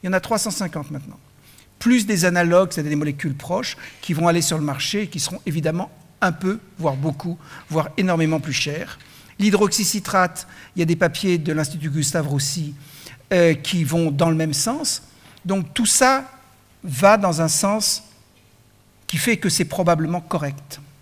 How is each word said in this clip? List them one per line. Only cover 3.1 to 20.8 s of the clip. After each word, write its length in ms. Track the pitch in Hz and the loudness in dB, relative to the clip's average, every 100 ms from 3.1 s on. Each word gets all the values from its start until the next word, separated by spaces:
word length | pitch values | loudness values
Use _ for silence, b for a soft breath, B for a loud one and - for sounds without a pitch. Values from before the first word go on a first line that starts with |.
| 143 156 | -4 -6
proches, 440 | 139 - 185 254 - B B | -6 -6 -6 -6 -10 B B
qui 100 | - | -6
vont 160 | 160 170 | 0 2
aller 140 | 170 | 2
sur 160 | 165 156 | 0 -2
le 40 | |
marché 420 | 147 139 - 202 | -4 -4 -4 -4
et 20 | 208 | -4
qui 140 | 156 | -6
seront 200 | - 180 - | -8 -6 -4
évidemment 440 | 156 156 165 - - - _ | -2 -2 -2 -6 -12 -20 _
un 120 | 185 | -2
peu, 260 | 143 185 220 - - | 0 -4 -4 -10 -4
voire 180 | 160 135 | -2 0
beaucoup, 420 | 156 147 175 170 B B B | -2 -4 -8 -10 B B B
voire 180 | 160 156 - | -4 -2 0
énormément 440 | 185 165 156 160 | 0 2 2 0
plus 120 | 156 | -2
chers. 460 | 127 147 147 - - B B B B | -4 -4 -6 -10 -14 B B B B
L'hydroxycitrate, 1080 | 208 196 202 - 190 208 - 196 180 - - B B - | 2 4 2 2 -2 -4 0 2 2 -2 -16 B B -2
il 40 | |
y 20 | |
a 20 | |
des 120 | 165 165 | 0 2
papiers 420 | 175 - 196 175 | 0 0 0 0
de 120 | 147 | 0
l'Institut 340 | 156 143 165 151 | -2 -2 -4 -4
Gustave 400 | 151 143 175 147 | -2 -2 -2 -2
Roussy, 460 | 139 - 175 147 - B B B B - | -2 -2 -4 -6 -10 B B B B -2
euh, 220 | 185 170 | 4 4
qui 280 | 151 - 180 | 4 -2 0
vont 280 | 143 170 165 | 0 2 0
dans 180 | 143 165 | 2 2
le 80 | 160 | 2
même 160 | 160 | 0
sens. 500 | 143 220 285 311 - - B B B 175 | -2 -2 -2 -4 -6 -10 B B B -4
Donc 260 | 196 156 | -4 -2
tout 140 | - 220 | -2 0
ça 440 | - 254 269 269 - - - _ _ | 4 4 4 -2 -18 -20 -20 _ _
va 320 | 180 127 196 214 | -8 4 6 8
dans 240 | 196 156 | 4 2
un 80 | 165 | 0
sens 540 | - 202 214 - - - - _ _ _ _ _ _ _ _ - | 2 0 0 -2 -4 -8 -20 _ _ _ _ _ _ _ _ -8
qui 100 | 147 | -2
fait 220 | 240 220 | 0 0
que 100 | 190 | 0
c'est 160 | 160 | 0
probablement 560 | 151 - 175 165 160 175 | -2 0 2 2 0 -4
correct. 600 | 170 170 143 143 - - | -4 -4 -4 -8 -16 -20